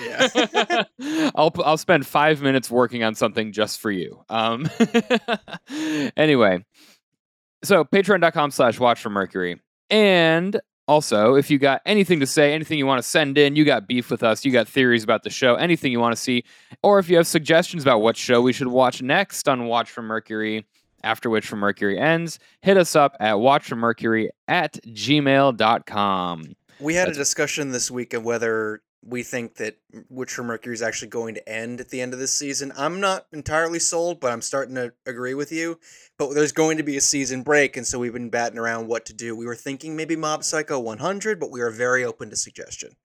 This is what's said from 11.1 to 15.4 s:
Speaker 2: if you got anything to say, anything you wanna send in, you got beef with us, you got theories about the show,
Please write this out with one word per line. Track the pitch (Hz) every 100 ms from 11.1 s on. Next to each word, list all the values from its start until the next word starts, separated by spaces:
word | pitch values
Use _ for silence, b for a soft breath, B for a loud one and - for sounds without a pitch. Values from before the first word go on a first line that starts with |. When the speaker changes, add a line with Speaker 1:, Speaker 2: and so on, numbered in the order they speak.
| 107 110
Speaker 2:
if | 135 143
you | 147
got | 139 131
anything | - 208 180 170
to | 135
say, | - 147
anything | 151 151 156
you | 135
wanna | 131
send | - 165 143 139
in, | 143 147
you |
got | 147 127 98
beef | 123 117
with | 123
us, | 117 110
you | 139
got | 123 110
theories | 135 127 117
about | 110 110
the | 104
show, | -